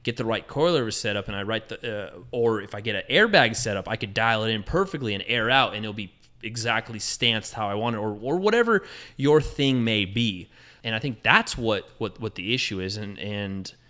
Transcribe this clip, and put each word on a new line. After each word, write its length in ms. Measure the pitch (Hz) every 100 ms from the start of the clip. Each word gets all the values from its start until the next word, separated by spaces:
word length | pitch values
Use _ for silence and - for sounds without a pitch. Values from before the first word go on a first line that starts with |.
get 160 | - 117
the 80 | 113
right 200 | 107 -
coilover 460 | 139 170 160 113
set 240 | - 110 101
up 100 | 98
and 80 | 101
I 60 |
write 280 | 98 110 -
the, 380 | 113 123 104 95
uh, 100 | - 120
or 280 | 123 117 107
if 140 | 101
I 80 | 104
get 140 | 101 101
an 60 | -
airbag 480 | 151 220 196 117 110
set 220 | 110 98
up, 100 | 92
I 80 | 110
could 160 | 107
dial 320 | 104 113 110
it 60 | 110
in 120 | 110
perfectly 520 | - 170 190 151 117
and 100 | 98 -
air 220 | 120 113
out, 260 | 135 113
and 100 | 104
it'll 100 | 107
be 180 | 104 98 _ - -
exactly 580 | 107 117 117 113 - 110
stanced 540 | - - 120 110 -
how 140 | 113 104
I 60 |
want 220 | 101 117 110
it," 20 |
or, 180 | 107 104
or 140 | 123 175
whatever 480 | 202 233 233 208 - - - -
your 240 | 135 151
thing 420 | - - 139 131
may 220 | 113 107
be. 440 | 95 107 117 90 87 - - -
And 100 | 117
I 60 | 110
think 240 | 143 110
that's 340 | 110 190 226 139
what, 300 | 113 101 - -
what, 220 | 107 -
what 160 | 110 -
the 180 | 92
issue 240 | 123 - 95
is. 180 | 92 107
And, 220 | 101 98
and, 560 | 101 104 101 95 92 -